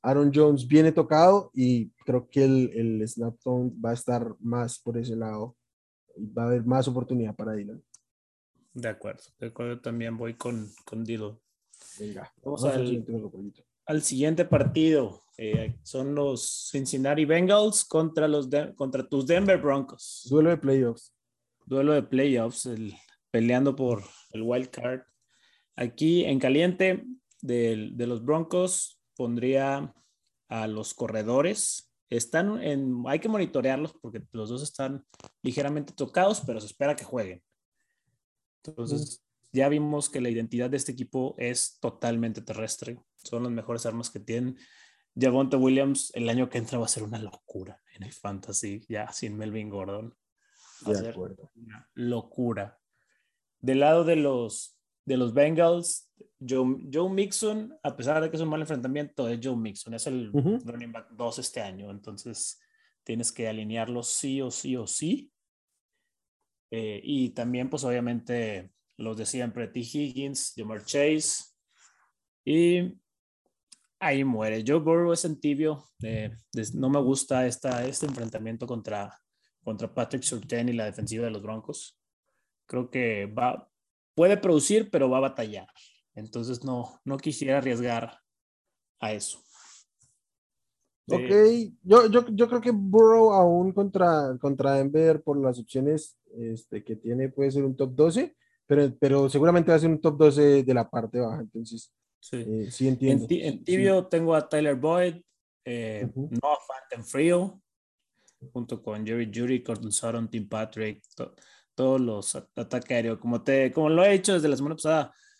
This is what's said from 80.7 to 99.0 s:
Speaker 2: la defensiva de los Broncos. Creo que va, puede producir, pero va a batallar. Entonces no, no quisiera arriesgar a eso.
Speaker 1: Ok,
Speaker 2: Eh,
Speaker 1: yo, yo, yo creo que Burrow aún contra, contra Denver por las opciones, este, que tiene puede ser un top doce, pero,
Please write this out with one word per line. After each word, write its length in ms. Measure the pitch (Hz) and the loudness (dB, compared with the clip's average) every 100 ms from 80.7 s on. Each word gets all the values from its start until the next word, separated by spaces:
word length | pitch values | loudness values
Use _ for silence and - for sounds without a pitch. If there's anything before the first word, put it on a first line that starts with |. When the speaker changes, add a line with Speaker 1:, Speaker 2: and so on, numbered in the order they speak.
Speaker 2:
la 100 | 117 | -2
defensiva 400 | 107 101 110 110 | -6 -8 -8 -6
de 60 | 117 | -6
los 120 | 107 | -6
Broncos. 560 | 107 110 - 147 - _ _ _ _ _ _ _ _ | -10 -12 -12 -14 -16 _ _ _ _ _ _ _ _
Creo 240 | 127 123 | -8 -6
que 360 | 131 120 104 101 | -4 -2 -2 -6
va, 440 | 107 123 - - _ _ _ _ | -2 -2 -4 -12 _ _ _ _
puede 220 | - 175 202 | 4 6 6
producir, 540 | 196 156 - 208 208 | 6 4 6 2 2
pero 180 | 156 131 | 2 2
va 100 | 127 | 2
a 40 | |
batallar. 460 | 135 131 110 104 92 _ - _ _ | 0 -2 -8 -10 -16 _ -20 _ _
Entonces 500 | - 110 120 117 123 | -18 -12 -10 -8 -8
no, 360 | 135 123 117 - | -6 -8 -8 -12
no 120 | - 139 | -8 -6
quisiera 420 | 160 147 135 139 | -6 -4 0 0
arriesgar 600 | 131 120 123 117 117 - _ _ _ _ _ _ _ _ | 0 -2 -2 -4 -6 -14 _ _ _ _ _ _ _ _
a 120 | 110 | -8
eso. 260 | 107 - - _ - - - _ _ _ _ _ _ _ _ _ _ _ _ - | -6 -8 -12 _ -20 -20 -20 _ _ _ _ _ _ _ _ _ _ _ _ -2
Speaker 1:
Ok, 100 | 175 127 | -2 4
Speaker 2:
Eh, 420 | 202 214 240 214 - | 8 8 6 -2 -10
Speaker 1:
yo, 280 | 180 226 226 | 8 10 10
yo, 160 | 226 240 | 6 4
yo 200 | 208 233 | 2 2
creo 120 | 240 | 4
que 100 | 233 | 0
Burrow 600 | 214 196 208 226 226 220 | 0 6 10 10 10 8
aún 400 | 196 175 175 190 | 8 6 6 2
contra, 640 | 190 202 190 175 156 139 127 | 0 0 4 6 6 2 0
contra 360 | 143 139 139 | -2 0 2
Denver 480 | 139 139 156 160 151 | 2 4 4 6 4
por 180 | 156 143 | 2 0
las 180 | 135 123 | 0 -2
opciones, 600 | 110 131 139 151 - _ _ 117 | -4 -2 0 0 -4 _ _ -10
este, 480 | 117 113 _ 107 | -8 -8 _ -12
que 120 | 104 110 | -8 -8
tiene 340 | 113 123 131 | -4 -2 -2
puede 200 | 135 139 | 0 0
ser 140 | 139 | 2
un 100 | 139 131 | -2 -2
top 180 | 135 | -4
doce, 420 | 127 160 185 339 _ _ _ _ | 4 4 4 -2 _ _ _ _
pero, 280 | 143 143 - | 4 4 2